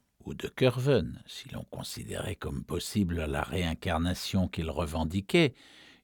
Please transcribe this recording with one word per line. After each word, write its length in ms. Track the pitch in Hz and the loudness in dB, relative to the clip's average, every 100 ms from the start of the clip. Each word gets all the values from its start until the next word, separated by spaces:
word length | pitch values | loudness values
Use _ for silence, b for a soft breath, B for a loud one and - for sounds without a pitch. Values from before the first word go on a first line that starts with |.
| _ _ | _ _
ou 100 | - | -12
de 140 | - - | -8 -8
Curwen, 720 | - 127 127 135 120 71 - - | 2 4 4 4 4 2 -4 -14
si 220 | - - | -16 -12
l'on 160 | - - | -10 -10
considérait 720 | - - - - - - 90 | -10 -10 -10 -8 -6 -4 -6
comme 260 | 80 71 | -6 -6
possible 640 | - 87 - 107 90 82 76 | -4 -4 0 2 2 2 0
la 160 | 71 | -2
réincarnation 1040 | 67 92 85 80 95 82 87 92 - 98 90 | -2 0 0 0 0 0 0 -2 0 2 2
qu'il 220 | - 80 | 0 -2
revendiquait, 840 | 71 78 80 80 95 - 175 156 B B B B B | -2 -2 -2 0 -2 2 4 4 B B B B B